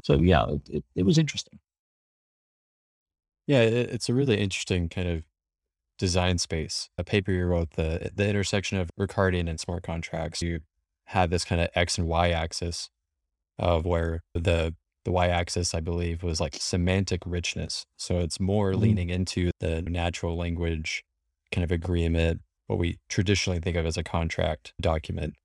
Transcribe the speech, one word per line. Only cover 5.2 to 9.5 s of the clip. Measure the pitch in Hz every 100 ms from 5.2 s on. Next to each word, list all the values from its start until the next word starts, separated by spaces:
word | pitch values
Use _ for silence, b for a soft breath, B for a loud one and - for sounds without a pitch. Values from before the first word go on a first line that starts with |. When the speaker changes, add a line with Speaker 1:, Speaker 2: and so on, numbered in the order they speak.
| - _ _ _ _ _ _ -
Speaker 2:
design | 95 90 90 90
space. | - 82 73 - - -
A |
paper | 87 107 95
you | 90 87
wrote, | 87 82
the, | - 80 82 - -
the | 101
intersection | 101 98 101 92 98
of | 87 -
Ricardian | 101 - 95 90
and | 82